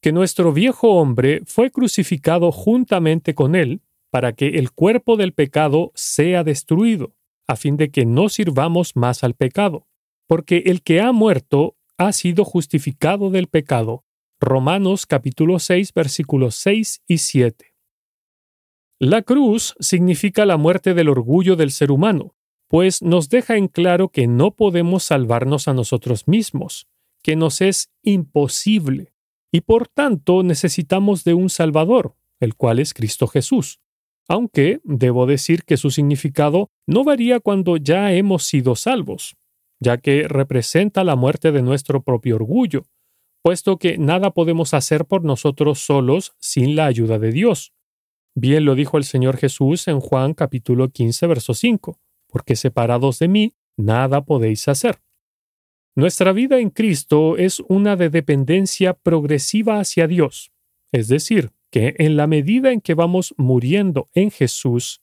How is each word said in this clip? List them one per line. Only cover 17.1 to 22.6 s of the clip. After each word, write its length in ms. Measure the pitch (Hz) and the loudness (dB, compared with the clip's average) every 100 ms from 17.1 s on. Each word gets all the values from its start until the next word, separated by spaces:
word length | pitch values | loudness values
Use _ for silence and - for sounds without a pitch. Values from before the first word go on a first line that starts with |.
| 165 | -2
siete. 580 | - 139 120 - _ _ _ _ _ _ _ _ _ _ _ _ _ - | 0 0 0 0 _ _ _ _ _ _ _ _ _ _ _ _ _ -4
La 240 | 139 214 | 0 0
cruz 540 | - 269 262 220 - - | 2 2 2 0 -4 -8
significa 680 | - 185 180 175 208 196 208 | -2 0 2 0 -2 0 2
la 100 | 165 | 2
muerte 380 | 156 185 196 | 2 2 0
del 140 | 175 156 | 2 2
orgullo 460 | 131 117 165 185 | 2 2 0 2
del 160 | 175 147 | 2 2
ser 220 | - 139 | 0 0
humano, 420 | 139 208 165 - _ _ _ | 2 2 0 -4 _ _ _